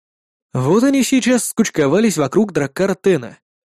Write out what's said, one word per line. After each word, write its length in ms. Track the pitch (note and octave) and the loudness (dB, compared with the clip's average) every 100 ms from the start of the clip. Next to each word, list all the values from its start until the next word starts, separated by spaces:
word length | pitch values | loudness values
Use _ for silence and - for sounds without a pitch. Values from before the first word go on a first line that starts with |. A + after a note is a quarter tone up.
| _ _ _ _ _ | _ _ _ _ _
Вот 300 | B2+ B2+ G3 | -4 0 2
они 200 | C4+ C#4 | 2 0
сейчас 460 | A#3+ C4 A#3+ B3 - | 0 0 2 0 -2
скучковались 680 | - A3 - C#3 F3 A3+ D#3 | -2 -2 0 0 2 0 0
вокруг 360 | C#3 E3+ G#3+ | -2 0 0
драккара 420 | D#3+ C#3 - G3 | -2 -4 -2 -4
Тена, 440 | F#3 G3 E3 A2+ - _ _ _ | -2 0 -2 -4 -20 _ _ _